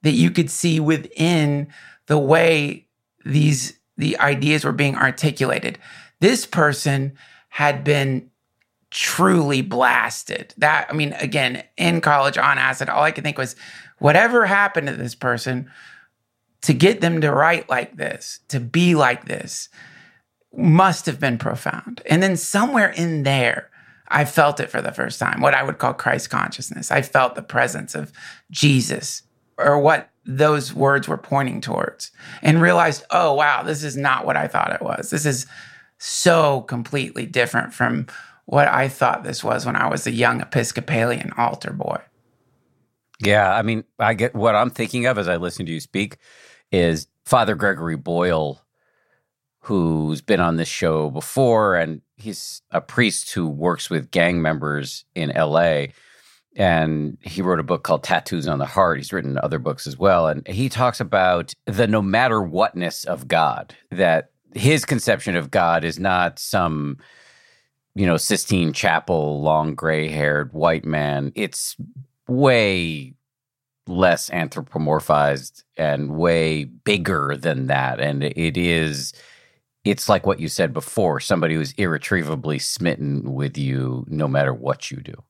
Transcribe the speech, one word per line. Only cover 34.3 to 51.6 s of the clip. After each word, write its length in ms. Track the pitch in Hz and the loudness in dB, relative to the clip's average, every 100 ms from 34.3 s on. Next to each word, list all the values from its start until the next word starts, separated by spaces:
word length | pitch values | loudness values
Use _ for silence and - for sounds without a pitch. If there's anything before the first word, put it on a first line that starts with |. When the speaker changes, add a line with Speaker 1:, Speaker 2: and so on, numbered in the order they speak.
| 147 | -2
Speaker 1:
I 100 | 147 | 0
thought 260 | - 50 | 0 -2
it 100 | - | -2
was. 280 | - - - | -4 -6 -4
This 160 | 156 151 | -2 -2
is 200 | 127 - - - - _ _ | -2 -6 -16 -20 -20 _ _
so 640 | - - 185 165 151 135 | -10 0 4 4 4 0
completely 640 | 113 123 113 143 131 - 113 | -4 -10 -6 -6 -6 -8 -4
different 480 | - 120 - - | 0 0 0 -4
from 320 | - 123 131 131 - - _ - | -2 -2 -2 -6 -12 -20 _ -2
what 220 | 139 143 | 2 4
I 200 | 131 135 | 2 -2
thought 360 | 135 127 - | 0 0 0
this 200 | - 127 | -6 -8
was 220 | - 117 127 | -4 -4 -2
when 100 | - | -2
I 120 | - | -2
was 180 | - - | -2 -4
a 60 | |
young 280 | 117 120 120 | 0 0 0
Episcopalian 920 | - 135 117 - - 117 117 120 - - | -2 -2 -2 -4 -4 -2 0 -2 -6 -2
altar 360 | 120 - - | -2 -2 -10
boy." 260 | - - 50 - _ _ _ _ _ _ _ _ _ _ _ | -8 -6 -6 -10 _ _ _ _ _ _ _ _ _ _ _
Speaker 2:
Yeah, 320 | 98 104 98 | 2 4 4
I 100 | 101 | 2
mean, 220 | 110 110 - _ | 0 -4 -6 _
I 160 | 110 | 0
get, 200 | 113 120 | 2 -2
what 200 | 117 113 | 2 2
I'm 160 | 104 123 | 4 0
thinking 360 | - 113 127 120 | -2 -6 -2 0
of 120 | 113 | 0
as 100 | 90 | 0
I 80 | 87 | -2
listen 300 | 87 - 85 | -2 -6 -8
to 60 | |
you 80 | 80 | -8
speak 380 | - 95 104 - _ _ - _ _ | -6 -6 -6 -8 _ _ -20 _ _
is 380 | 95 85 80 - _ - | 2 2 2 -4 _ 0
Father 280 | 127 107 | 2 2
Gregory 420 | 95 101 87 82 80 | 0 -2 -2 -4 -6
Boyle, 640 | 69 85 90 82 76 69 _ _ _ _ _ _ _ _ _ _ | -4 -2 0 0 -2 -8 _ _ _ _ _ _ _ _ _ _
who's 580 | - 101 82 80 78 76 | -4 0 0 0 -2 -6
been 200 | - 98 | 0 2
on 160 | 87 82 | 2 0
this 120 | 82 | -4
show 420 | - 87 78 78 | -2 0 0 -2
before, 640 | 69 - - 131 113 | -6 -8 0 2 4